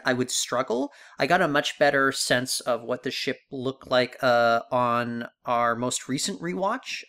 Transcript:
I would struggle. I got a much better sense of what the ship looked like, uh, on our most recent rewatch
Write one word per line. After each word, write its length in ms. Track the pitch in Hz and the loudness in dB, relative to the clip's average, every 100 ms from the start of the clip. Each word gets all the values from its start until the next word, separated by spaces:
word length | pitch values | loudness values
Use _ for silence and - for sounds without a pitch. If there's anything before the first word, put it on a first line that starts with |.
| - | 0
I 80 | |
would 160 | 123 123 | 0 0
struggle. 640 | - - 123 135 233 277 - - - | -2 -2 -2 -2 -2 -4 -8 -12 -4
I 80 | 143 | 0
got 160 | 180 | 2
a 60 | 165 | 2
much 320 | 143 - - | 0 0 2
better 320 | 143 139 135 | 4 4 2
sense 480 | - - 127 127 - | 0 0 0 0 -4
of 240 | 139 117 | -2 -4
what 180 | 120 127 | -2 -6
the 80 | 135 | -4
ship 300 | - - - - | -6 -4 -6 -8
looked 400 | 135 127 - - | -6 -6 -6 0
like, 280 | 127 123 - | 2 2 0
uh, 380 | 131 120 117 117 - | 4 6 6 4 2
on 580 | 123 120 120 120 117 120 _ | 0 2 2 -2 -6 -10 _
our 320 | - 120 120 117 | -2 0 0 0
most 320 | 123 - - | -2 -4 -6
recent 320 | 131 - 196 | -4 -4 -6
rewatch 640 | 170 185 196 254 - - | -6 -4 -2 -4 -8 -12